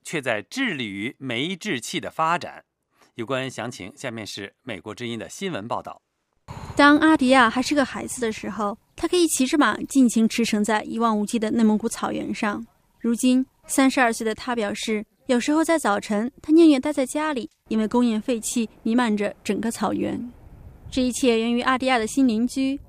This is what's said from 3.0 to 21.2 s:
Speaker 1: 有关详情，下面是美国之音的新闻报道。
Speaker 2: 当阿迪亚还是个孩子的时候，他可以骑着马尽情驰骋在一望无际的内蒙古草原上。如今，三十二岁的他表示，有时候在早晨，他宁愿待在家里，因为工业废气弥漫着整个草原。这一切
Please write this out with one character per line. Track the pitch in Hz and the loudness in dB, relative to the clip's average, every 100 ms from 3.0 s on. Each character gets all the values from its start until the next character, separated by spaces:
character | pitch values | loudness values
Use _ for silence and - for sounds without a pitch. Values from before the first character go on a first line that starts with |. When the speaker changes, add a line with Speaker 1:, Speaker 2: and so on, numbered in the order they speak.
| _ - | _ -10
Speaker 1:
有 | 113 | -6
关 | 131 131 | -4 -6
详 | 117 120 | -8 -10
情， | - 90 - | -10 -14 -12
下 | 127 | -10
面 | 113 101 | -10 -12
是 | 107 98 _ | -12 -14 _
美 | 123 92 | -14 -12
国 | 107 | -12
之 | 101 120 | -10 -8
音 | 113 | -8
的 | 85 | -10
新 | - 190 | -8 -8
闻 | 113 117 | -6 -6
报 | 104 | -8
道。 | - - _ _ _ _ - - - - | -8 -18 _ _ _ _ -18 -16 -6 4
Speaker 2:
当 | 285 294 | 4 6
阿 | 311 311 | 4 4
迪 | 254 | 4
亚 | 262 226 | 6 4
还 | 254 | 2
是 | - | 0
个 | 294 247 | 0 0
孩 | 208 - | -4 -10
子 | - | -6
的 | 226 | -4
时 | - 214 | -4 -8
候， | 202 202 226 _ - | -6 -6 -6 _ -8
他 | 330 | 0
可 | 359 | 2
以 | 330 | 2
骑 | - 262 | 2 2
着 | 311 | 4
马 | 233 - | 2 0
尽 | - 269 240 | 0 4 4
情 | 226 226 | 4 2
驰 | - | 2
骋 | 226 208 | 0 0
在 | 208 214 | 2 0
一 | - 226 | -2 -2
望 | 226 214 | 0 0
无 | 208 | 0
际 | 233 | -2
的 | 220 | 0
内 | 233 | 4
蒙 | 220 214 | 4 4
古 | 233 | 0
草 | - - | -4 -6
原 | 214 - 208 | -4 -6 -4
上。 | 214 214 233 _ _ _ | -4 -4 -10 _ _ _
如 | 233 233 | -2 2
今， | 254 254 262 _ - | 2 2 0 _ -4
三 | - 269 | 2 4
十 | - | 4
二 | 233 | 2
岁 | 226 220 | 0 -4
的 | 208 | -6
他 | - | -6
表 | 240 202 | -4 -4
示， | 214 - 214 - _ - | -4 -4 -4 -6 _ -2
有 | 240 | 0
时 | - | 2
候 | 311 | 2
在 | 320 320 | 4 2
早 | 220 202 | 2 -2
晨， | - 208 240 - | 0 -2 -2 -6
他 | - | 4
宁 | 320 320 | 8 8
愿 | 269 | 8
待 | 302 | 2
在 | 294 254 | -2 -2
家 | 302 311 | -2 -2
里， | 262 - _ - | -4 -8 _ -4
因 | 220 | -2
为 | 214 | 0
工 | 240 240 | 2 2
业 | 214 | 0
废 | 269 226 | -2 -4
气 | - 247 220 _ | -2 -4 -4 _
弥 | 226 | 0
漫 | 240 240 208 | 2 2 0
着 | 202 - - | -2 -6 -4
整 | 202 | -2
个 | 226 | -2
草 | - - | -2 -2
原。 | 202 202 - 240 - - - - - - | -2 -4 -6 -10 -14 -20 -20 -20 -20 -6
这 | 262 | -2
一 | 254 | -2
切 | 226 | 2